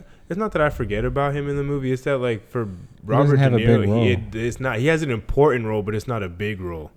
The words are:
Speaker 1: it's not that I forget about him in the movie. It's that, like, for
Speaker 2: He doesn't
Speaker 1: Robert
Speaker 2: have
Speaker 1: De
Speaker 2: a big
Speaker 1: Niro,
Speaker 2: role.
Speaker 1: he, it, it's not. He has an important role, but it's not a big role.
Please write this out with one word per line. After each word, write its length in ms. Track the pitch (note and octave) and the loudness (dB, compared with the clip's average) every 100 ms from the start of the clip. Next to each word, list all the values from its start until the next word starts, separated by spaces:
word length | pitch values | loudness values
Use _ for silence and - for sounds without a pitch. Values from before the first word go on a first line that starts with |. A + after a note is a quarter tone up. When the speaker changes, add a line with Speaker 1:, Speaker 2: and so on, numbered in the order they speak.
| - - - | -16 -20 -10
Speaker 1:
it's 80 | F3 | -6
not 140 | G#3+ | -4
that 80 | E3 | 0
I 60 | D3 | 0
forget 340 | - G3 G3 D3 | 0 -4 -2 -2
about 300 | C3+ C#3+ C#3+ | 0 0 -2
him 120 | C#3+ | -4
in 100 | C#3+ | -4
the 60 | |
movie. 280 | C#3+ C#3+ C3 | -2 -2 -2
It's 100 | C3 | -2
that, 140 | D3 C3+ | -2 -2
like, 320 | B2 G#2+ - | 0 -4 -6
for 160 | B2 G#2 | -6 -6
Speaker 2:
He 60 | |
doesn't 360 | F2+ - - G#2 | -8 -16 -16 0
Speaker 1:
Robert 300 | A#2 D3 C3+ | 4 4 6
Speaker 2:
have 140 | C3+ | 4
Speaker 1:
De 40 | A#2 | 4
Speaker 2:
a 20 | |
big 80 | A#2 | 6
Speaker 1:
Niro, 200 | A2+ G2+ | 4 4
Speaker 2:
role. 160 | A2 | 2
Speaker 1:
he, 80 | A#2 | 2
it, 220 | B2 G#2 A2+ | 0 -4 -6
it's 240 | A#2+ - | -6 -4
not. 200 | C3 A2 | -4 0
He 80 | C#3+ | 2
has 160 | D#3+ | 2
an 80 | D3+ | 0
important 540 | A2+ - C3+ D3 B2+ A2 | -4 -2 2 4 4 0
role, 180 | G#2+ | -2
but 100 | G2+ | -2
it's 140 | G#2+ - | -4 -4
not 160 | A2+ | -6
a 60 | F#2+ | -6
big 300 | F2 G#2 G2 | -6 -6 -6
role. 320 | F2+ E2 D2 | -8 -10 -12